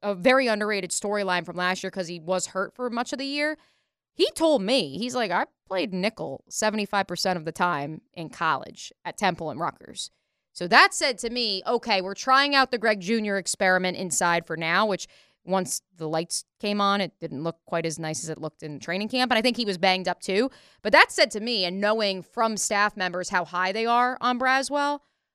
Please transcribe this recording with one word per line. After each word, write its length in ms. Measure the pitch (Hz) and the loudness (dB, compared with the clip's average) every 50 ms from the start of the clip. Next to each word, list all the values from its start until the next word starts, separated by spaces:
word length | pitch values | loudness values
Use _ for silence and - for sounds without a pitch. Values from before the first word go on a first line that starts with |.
| - 202 | -4 -4
a 20 | 202 | -4
very 340 | 180 175 262 254 269 269 240 | 2 4 6 6 6 4 2
underrated 440 | 214 208 208 208 214 202 180 185 | 2 0 0 -2 -2 -2 -4 -4
storyline 540 | - - - 202 202 208 202 190 180 175 165 | -4 -4 -2 -2 -2 -2 0 0 0 -2 -2
from 100 | 180 165 | -4 -4
last 280 | 180 180 180 185 185 - | -2 -2 -2 -2 -2 -4
year 60 | 190 | -6
'cause 180 | - 190 180 160 | -6 -6 -6 -6
he 120 | 175 175 | -8 -8
was 280 | 156 165 185 185 175 - | -4 -2 -2 -2 -2 -4
hurt 280 | - 190 196 - - | -4 -4 -6 -6 -6
for 140 | - 247 247 | -6 -6 -4
much 220 | 220 233 247 - - | -4 -4 -4 -4 -4
of 40 | 254 | -6
the 80 | 277 | -6
year. 320 | 277 277 294 294 302 311 302 _ _ _ _ _ _ _ _ _ _ _ | -4 -2 -2 -2 -2 -2 -6 _ _ _ _ _ _ _ _ _ _ _
He 160 | - 359 605 | 0 2 2
told 300 | - - 320 320 302 240 | 2 2 4 4 4 4
me, 360 | 190 196 262 269 185 139 131 165 | 4 2 2 2 2 0 -4 -6
he's 180 | 226 247 247 | -6 -4 -2
like, 160 | 247 233 190 | -2 -2 0
"I 140 | 175 190 277 - _ _ _ _ | 0 0 -2 -2 _ _ _ _
played 260 | - 370 339 220 185 | -2 -2 -2 -2 -2
nickel 500 | 180 185 214 - - 165 147 135 - - _ | -2 -2 -2 -2 -4 -8 -10 -10 -12 -14 _
seventy-five 580 | - - 220 214 208 220 208 - - 202 196 - | -6 -2 0 0 0 -2 -2 -2 -2 -2 -2 -2
percent 300 | 180 170 - 196 180 175 | -4 -2 -2 0 -2 -2
of 80 | 156 | -4
the 60 | 165 160 | -6 -2
time 480 | - 185 180 165 143 143 143 156 - - _ _ | 0 0 0 0 -2 -4 -6 -8 -12 -16 _ _
in 160 | - 165 - | -12 -12 -12
college 640 | - - 175 160 147 - - - - - - - - _ - | -6 -2 0 0 0 0 -4 -8 -14 -16 -18 -18 -20 _ -14
at 120 | 175 165 - | -12 -6 -2
Temple 320 | 220 190 180 - 170 156 | 0 0 0 -2 -6 -8
and 100 | 123 131 | -6 -4
Rutgers." 520 | 170 156 - _ - - - - - - - _ _ _ _ _ _ _ | -4 -6 -6 _ -14 -16 -12 -12 -12 -12 -14 _ _ _ _ _ _ _
So 160 | _ - 180 175 | _ -8 0 6
that 260 | 208 247 359 392 - | 8 8 8 6 4
said 240 | - 320 285 247 - | 0 -2 -2 -2 -2
to 100 | - 233 | -6 -6
me, 340 | 233 247 240 214 196 190 - | -4 -4 -4 -4 -4 -4 -2
"Okay, 360 | - 240 233 - 240 214 190 | -2 -2 -2 0 0 0 0
we're 120 | 180 190 196 | 0 -4 -8
trying 400 | - - 262 262 269 277 285 285 | -6 0 2 4 4 4 4 4
out 160 | 269 262 - | 4 4 2
the 60 | - 226 | 0 0
Greg 220 | 190 233 214 196 | 0 0 0 0
Junior 380 | 175 180 233 226 214 208 196 196 | 0 0 0 0 0 0 -2 -2
experiment 600 | 175 - - - 202 185 185 185 185 185 175 - | -2 -4 -2 2 4 4 4 4 2 0 -2 -4
inside 480 | 190 180 - - 190 175 170 170 170 | -4 -4 0 2 2 2 2 2 0
for 120 | - 170 156 | -4 -6 -4
now," 280 | 165 160 170 185 214 | -2 0 2 2 2
which 220 | 214 196 175 - - _ _ _ _ _ _ _ | 2 0 -2 -6 -10 _ _ _ _ _ _ _
once 360 | 170 185 190 185 - - - - _ 190 | -2 0 0 0 -2 -4 -8 -8 _ _
the 120 | 175 160 156 | -10 -6 -4
lights 380 | 160 165 170 170 - - - _ _ _ | -2 -2 -2 -4 -6 -8 -8 _ _ _
came 200 | - 208 208 208 | -4 -2 0 2
on, 200 | 202 196 202 202 | 2 2 2 2
it 120 | 190 160 - _ | 0 -4 -6 _
didn't 220 | - 165 - 135 156 | -12 -10 -8 -6 -6
look 140 | 165 160 - _ | -6 -6 -8 _
quite 200 | - - 170 165 | -6 -4 -2 -2
as 120 | 165 156 170 | -4 -4 -6
nice 260 | 165 156 156 156 - | -6 -6 -6 -6 -8
as 60 | 165 | -8
it 100 | 156 - | -8 -8
looked 220 | 151 156 - _ | -10 -10 -10 _
in 160 | - 156 147 135 | -12 -12 -12 -10
training 280 | - - 170 190 208 214 | -8 -6 -4 -4 -4 -2
camp. 240 | 240 254 254 240 | 0 0 2 2
And 80 | 240 220 | 2 2
I 20 | |
think 160 | 226 247 233 233 | 2 2 2 0
he 80 | 240 | -2
was 140 | 202 190 170 | -2 0 2
banged 280 | 175 190 185 185 180 180 | 2 2 2 2 0 -4
up 120 | 175 - | -4 -4
too. 320 | - - 185 196 247 269 - - - _ _ _ - | -4 -2 0 0 0 0 -4 -8 -18 _ _ _ 0
But 80 | - | 6
that 200 | 240 311 392 - | 8 8 8 6
said 200 | - - 311 - | 6 2 2 2
to 80 | - 214 | 2 -4
me, 260 | 214 240 240 208 185 | -4 -4 -2 -2 -2
and 160 | 175 185 196 | -2 -2 0
knowing 400 | 202 208 220 226 214 202 190 185 | 0 2 2 2 2 0 -2 -4
from 360 | 165 - _ 240 226 226 220 196 | -8 -8 _ 0 0 0 0 -2
staff 380 | - - 214 202 208 208 - | -2 0 2 2 2 0 0
members 340 | 208 185 180 170 180 180 - | -2 -4 -4 -4 -4 -4 0
how 160 | 208 185 180 | 0 0 0
high 260 | - 180 175 185 190 | 0 -2 -2 0 0
they 140 | 196 220 226 233 | 0 0 0 2
are 300 | 233 240 247 247 254 - | 4 4 4 2 0 0
on 160 | - 247 247 240 | 0 0 0 2
Braswell, 600 | 262 254 262 269 269 254 277 285 285 285 294 285 - _ _ _ _ _ | 2 2 2 2 0 0 -2 0 0 0 -2 -4 -8 _ _ _ _ _